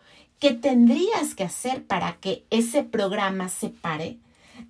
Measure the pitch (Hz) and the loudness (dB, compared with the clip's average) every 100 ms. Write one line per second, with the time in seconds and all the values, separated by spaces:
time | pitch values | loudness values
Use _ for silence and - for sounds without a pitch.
0 | _ - _ - 285 233 285 247 233 285 | _ -20 _ 0 0 2 2 6 6 6
1 | 381 392 294 - 185 - 247 262 - 180 | 2 0 -4 -6 -6 -6 -6 -6 -4 -4
2 | 175 - 190 - - 226 233 285 240 226 | -4 -6 -6 -6 -2 0 2 0 -2 -2
3 | 196 208 196 190 185 - 214 - 170 156 | -2 -2 -2 -4 -6 -6 -8 -8 -8 -6
4 | 165 - _ _ _ - - | -8 -12 _ _ _ -20 -8